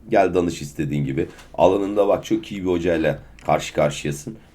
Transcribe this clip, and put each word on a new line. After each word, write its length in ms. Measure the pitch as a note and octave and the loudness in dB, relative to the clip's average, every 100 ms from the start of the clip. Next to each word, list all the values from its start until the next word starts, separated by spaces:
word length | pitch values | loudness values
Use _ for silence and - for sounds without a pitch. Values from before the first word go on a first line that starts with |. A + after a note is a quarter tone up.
| - | -2
Gel 260 | G#2+ F#2 | 2 4
danış 280 | F2 F2 - | 2 0 -2
istediğin 420 | D2+ - D2 D2 | -8 -6 -4 -2
gibi. 220 | C2+ C#2 - - - | -2 -4 -6 -8 -10
Alanında 540 | - F2+ G2 G2 G#2 G2 | 2 4 4 0 2 2
bak, 160 | F#2 | 2
çok 280 | - A2 - | 0 -4 -4
iyi 80 | G2+ | -6
bir 60 | F#2 | -2
hocayla 540 | F2 F2 E2 D#2 C#2+ - - - | 0 2 2 0 -2 -8 -10 -2
karşı 280 | D#2 - | 0 0
karşıyasın. 640 | - D2 - D2+ D2 - A2 - | 0 0 0 -6 -6 -10 -14 -18